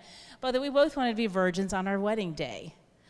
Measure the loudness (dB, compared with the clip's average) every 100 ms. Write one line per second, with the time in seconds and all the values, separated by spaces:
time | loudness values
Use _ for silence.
0 | -12 -20 -20 -8 -2 -2 2 4 4 2
1 | 0 0 0 2 2 2 -2 -2 -2 0
2 | 0 0 -2 -4 -6 -8 -14 -18 _ _